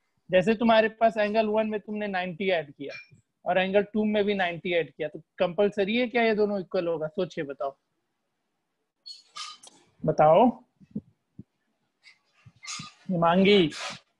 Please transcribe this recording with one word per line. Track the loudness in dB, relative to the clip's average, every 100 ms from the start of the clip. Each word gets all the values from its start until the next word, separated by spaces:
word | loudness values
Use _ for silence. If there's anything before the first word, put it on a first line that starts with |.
| _ _ 0
जैसे | 2 2 2
तुम्हारे | 4 4 2
पास | 2 0 2
angle | 0 0 0
one | 0 -2
में | -6
तुमने | -8 -8 -6
नाइंटी | -6 -6 -4 -2
ऐड | -2 -4
किया | -12 -14 -14 -20 _ _ _ -4
और | -2
angle | 2 0
टू | 0 -2 0
में | 0
भी | 0
नाइंटी | -2 -4 -4 -4
ऐड | -2 -4
किया, | -6 -10
तो | -10 -18 -4
compulsory | -4 0 -2 0 -2 -2
है | -2
क्या | 0
ये | 0 0
दोनों | -2 -2
equal | -6 -4 -4
होगा? | -4 -6
सोचिए, | -6 -6 -6
बताओ, | -10 -8 -10 -10 _ _ _ _ _ _ _ _ _ _ _ _ -20 -20 _ -16 -16 -16 -20 _ _ _ -4
बताओ | 4 6 6 6 2 _ _ -18 -16 -16 _ _ -20 -20 _ _ _ _ _ _ _ _ _ -20 _ -16 -14 -16 -16 -6
हिमांगी। | 0 2 4 6 6 4 -2 -12 -14 _ _